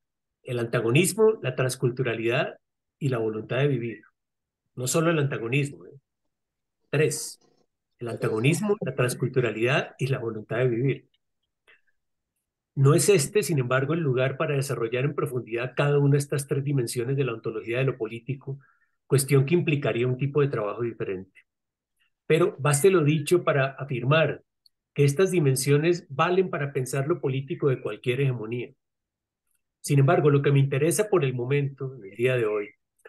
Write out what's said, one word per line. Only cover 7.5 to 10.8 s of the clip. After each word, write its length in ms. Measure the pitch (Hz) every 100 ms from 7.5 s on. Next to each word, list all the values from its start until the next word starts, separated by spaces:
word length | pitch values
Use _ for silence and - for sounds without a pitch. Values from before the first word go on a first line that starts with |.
| _ _ _ _ _
el 120 | 120
antagonismo, 680 | 110 113 110 131 170 208 202
la 140 | -
transculturalidad 1000 | - 123 - 120 135 120 107 120 160 - -
y 100 | 135
la 120 | 117
voluntad 380 | 113 107 104 113
de 80 | 131
vivir. 420 | 113